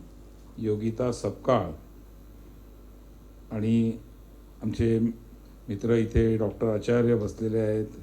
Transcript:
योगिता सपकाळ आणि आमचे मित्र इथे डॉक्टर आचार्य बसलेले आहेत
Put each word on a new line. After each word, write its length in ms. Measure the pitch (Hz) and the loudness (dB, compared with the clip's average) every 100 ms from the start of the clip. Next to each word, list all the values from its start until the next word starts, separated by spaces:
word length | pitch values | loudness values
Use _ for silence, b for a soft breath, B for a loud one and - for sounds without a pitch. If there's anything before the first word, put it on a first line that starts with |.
| - - - - - - | -12 -20 -20 -20 -18 -6
योगिता 520 | 110 104 113 110 123 | -2 -2 -2 -2 -2
सपकाळ 580 | 120 104 - - 123 87 80 - - - - - - - - - - - - - - - - - | -2 -6 -4 2 2 0 -8 -16 -20 -20 -20 -20 -20 -20 -20 -20 -20 -20 -20 -20 -20 -20 -20 -10
आणि 420 | 110 110 117 113 113 - - - - - - | -4 2 2 2 -2 -10 -20 -20 -20 -20 -8
आमचे 360 | 110 101 113 113 | -4 0 2 4
मित्र 960 | 117 - - - - - - 101 113 | 2 -2 -12 -20 -20 -16 -10 -4 2
इथे 420 | 117 107 117 113 110 | 2 4 4 4 2
डॉक्टर 380 | 104 - 113 | 0 -2 -2
आचार्य 400 | 107 98 120 120 | 0 2 2 4
बसलेले 440 | 117 104 98 110 113 | 2 0 -4 -2 0
आहेत 280 | 107 107 107 - | 0 0 -4 -8